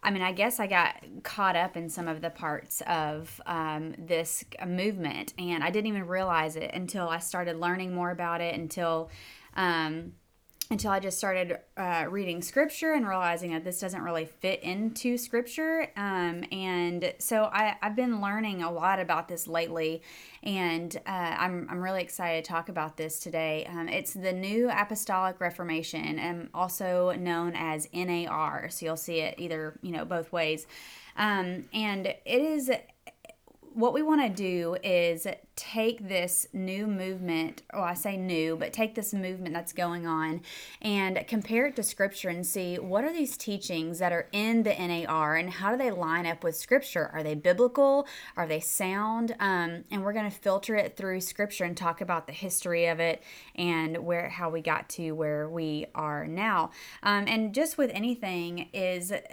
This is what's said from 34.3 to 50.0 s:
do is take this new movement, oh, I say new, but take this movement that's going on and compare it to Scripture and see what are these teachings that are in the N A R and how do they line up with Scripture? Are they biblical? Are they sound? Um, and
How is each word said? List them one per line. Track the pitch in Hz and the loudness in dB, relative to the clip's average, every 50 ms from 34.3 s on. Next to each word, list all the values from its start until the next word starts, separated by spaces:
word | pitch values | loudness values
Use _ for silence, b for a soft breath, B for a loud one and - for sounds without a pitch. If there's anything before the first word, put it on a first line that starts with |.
do | 185 185 202 185 180 175 170 165 175 185 - | 2 0 0 0 2 2 2 0 0 0 2
is | 202 180 175 175 170 170 160 - 202 - - - _ _ | 4 4 6 6 4 2 0 -2 -4 -6 -6 -12 _ _
take | - - - - 226 220 226 226 - 208 | -12 -10 -4 -2 2 2 2 2 0 -4
this | 185 196 180 175 175 - - - - | 0 0 0 2 2 0 0 0 -2
new | - 190 185 185 190 196 208 | -4 -4 -2 -2 -2 -2 0
movement, | 214 208 190 185 185 190 185 185 175 165 160 160 160 - - - _ | 0 0 0 -2 -2 -4 -4 -2 0 0 0 0 -2 -4 -10 -18 _
oh, | - 202 | -4 -2
I | 190 170 180 | -2 -2 -2
say | 180 - 208 196 | -2 -2 -4 -2
new, | 190 185 185 175 160 160 160 165 | -2 -2 0 2 2 2 2 0
but | 160 - - | 0 -2 -4
take | - - 226 220 220 | 0 0 0 0 0
this | 233 202 - | -4 -4 -2
movement | - 196 190 185 185 185 185 170 | -2 -2 -2 -2 -4 -6 -6 -4
that's | 156 170 175 - | -4 -4 -4 -6
going | - - 175 175 170 175 170 | -2 0 0 0 0 -2 -2
on | 170 160 160 160 160 156 170 170 B B B B B B B | 0 2 2 2 0 0 -4 -6 B B B B B B B
and | - 214 202 202 190 190 185 - - | -2 0 2 2 2 2 0 -2 -2
compare | - 233 220 196 - 220 233 262 | 0 -2 -2 0 2 2 4 4
it | 294 262 | 2 2
to | - | 0
Scripture | 208 - - - 196 202 196 - - 185 | -2 -2 2 2 0 0 0 -2 -4 -2
and | 170 170 180 | -2 -2 -2
see | 175 - 208 185 175 175 175 | -2 0 0 0 -2 -2 -2
what | - 180 185 208 | -2 0 2 2
are | 254 311 | 2 2
these | 330 339 294 254 - | 2 0 0 0 -2
teachings | - - - 202 196 - - 180 165 160 165 170 165 | -6 -4 -4 -2 -2 -2 -2 -2 -2 -2 -2 0 2
that | 185 175 | 2 2
are | 175 170 165 - | 2 2 -2 0
in | - 208 208 226 233 226 | -2 0 2 4 4 4
the | 220 214 | 6 4
N | 196 - 180 175 | 2 2 2 0
A | 175 165 165 | 0 0 0
R | - 160 160 156 151 156 | 0 2 2 4 4 4
and | 160 170 180 | 2 2 0
how | 170 175 196 202 | -4 -2 0 0
do | 233 | 2
they | 254 269 247 | 2 2 0
line | 202 180 175 156 160 175 175 | 0 0 0 0 0 0 0
up | 165 170 165 - | 0 -2 0 -2
with | 170 160 | -2 -2
Scripture? | - - - 240 - - - - 175 151 - | -2 0 4 4 4 4 2 0 0 0 0
Are | - 156 156 | -2 -4 -2
they | 151 151 | -2 -2
biblical? | 151 - 180 180 185 247 247 240 277 277 277 277 277 285 B B B B B B | 2 4 4 6 8 6 4 6 6 6 8 8 6 4 B B B B B B
Are | - 175 | -2 0
they | 160 156 160 | 0 0 -2
sound? | - - - - 202 185 190 196 208 220 226 226 233 226 226 - | 0 -2 -2 0 0 0 0 0 0 0 2 2 0 0 0 0
Um, | 202 196 190 180 170 165 165 170 - - | 2 2 4 4 2 0 -2 -6 -8 -4
and | 208 202 | -4 -2